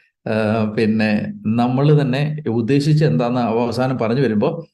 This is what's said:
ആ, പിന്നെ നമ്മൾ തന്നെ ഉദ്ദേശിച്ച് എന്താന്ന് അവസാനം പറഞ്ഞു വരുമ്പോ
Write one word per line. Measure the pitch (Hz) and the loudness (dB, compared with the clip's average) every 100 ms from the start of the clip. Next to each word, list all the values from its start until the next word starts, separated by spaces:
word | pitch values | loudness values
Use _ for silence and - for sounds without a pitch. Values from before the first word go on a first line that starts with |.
| _ _ - | _ _ -4
ആ, | 110 107 110 110 | -2 0 0 0
പിന്നെ | 107 110 110 107 107 104 - 107 | 0 0 2 0 0 -4 -6 -4
നമ്മൾ | 117 120 131 147 147 | 0 0 2 4 4
തന്നെ | 127 127 147 - - | 2 0 -2 -4 -4
ഉദ്ദേശിച്ച് | 117 113 139 143 151 | -2 0 0 2 2
എന്താന്ന് | 156 117 120 123 | 2 2 0 -2
അവസാനം | 117 113 120 117 127 131 | 0 0 -2 -2 -2 -2
പറഞ്ഞു | 113 120 | -2 0
വരുമ്പോ | 127 104 135 151 - | 0 2 0 -2 -12